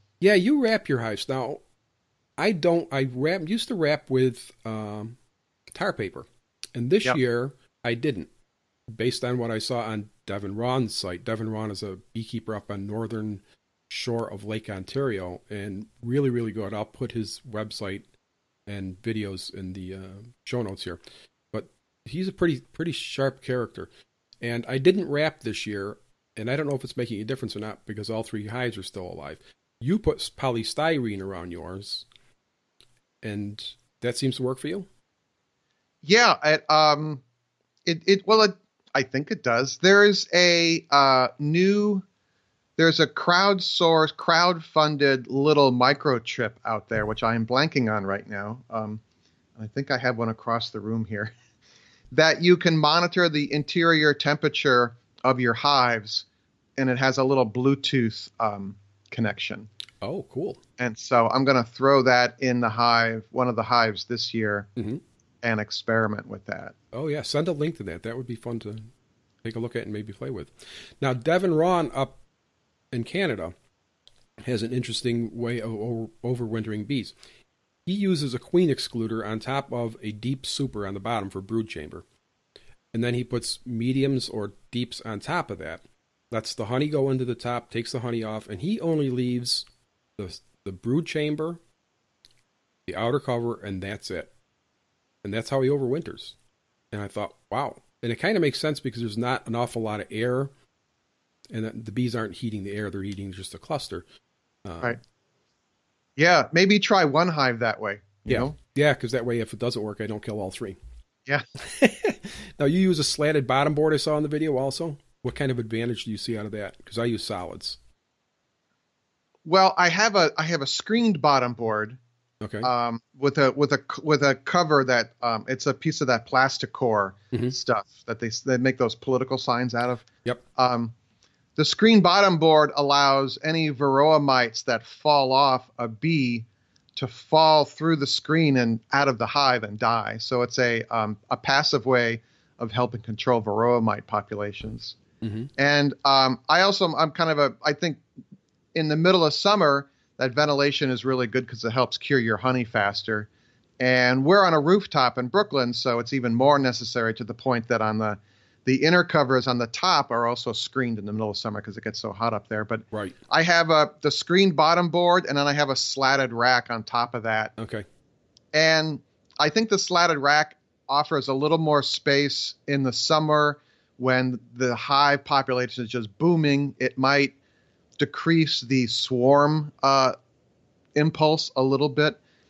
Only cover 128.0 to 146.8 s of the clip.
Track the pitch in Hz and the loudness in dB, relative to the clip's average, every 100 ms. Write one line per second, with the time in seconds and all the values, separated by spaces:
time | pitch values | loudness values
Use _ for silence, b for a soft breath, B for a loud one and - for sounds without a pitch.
128 | - 113 117 113 135 123 131 127 117 - | -10 -6 -6 -6 -2 2 2 2 -2 -2
129 | - 127 127 131 - 120 123 117 123 120 | -2 -2 0 -4 -2 -2 -2 -2 -2 -4
130 | - _ 120 123 _ - 127 120 117 - | -10 _ -6 -6 _ 0 2 2 -2 -8
131 | _ _ _ _ _ - 151 - 220 220 | _ _ _ _ _ -2 -2 4 8 8
132 | 175 190 196 170 160 156 151 147 143 143 | 8 6 6 6 6 8 6 2 2 4
133 | 139 135 135 - 156 160 156 131 143 135 | 6 4 2 -4 -4 0 -2 0 2 6
134 | 151 156 139 127 117 110 - 117 - - | 6 6 6 4 2 -2 -4 -4 -4 -4
135 | 151 147 131 131 139 127 - - 117 110 | 2 4 4 4 4 2 -4 -8 -8 -4
136 | 160 160 123 117 117 _ _ _ _ - | 0 2 0 -2 -8 _ _ _ _ -10
137 | 127 - - 156 160 156 139 - 160 156 | -10 -10 2 4 8 6 4 -2 0 0
138 | 135 - - 160 156 135 117 110 - 139 | 0 -4 0 2 4 4 2 -2 0 2
139 | 139 113 113 143 139 123 107 107 117 117 | 2 2 0 2 2 2 -2 -2 0 0
140 | 107 110 - 123 120 127 120 117 - 117 | -2 -8 -4 -2 -2 0 0 0 -2 -2
141 | 107 104 _ 127 - 139 156 135 107 127 | -2 -4 _ -4 2 2 2 0 2 2
142 | 117 117 - _ _ _ 117 110 123 120 | 2 -2 -10 _ _ _ -6 -2 -2 -4
143 | 113 107 - 120 107 101 120 120 113 104 | -10 -4 0 0 0 0 2 2 2 -2
144 | - 107 - 104 104 101 110 113 - - | -4 -6 -4 -8 -8 -8 -12 -12 -14 -18
145 | _ _ 113 107 135 - 143 147 143 - | _ _ -10 -8 -8 0 2 4 2 2
146 | 139 135 131 120 - 165 196 196 | 4 4 4 0 2 4 4 2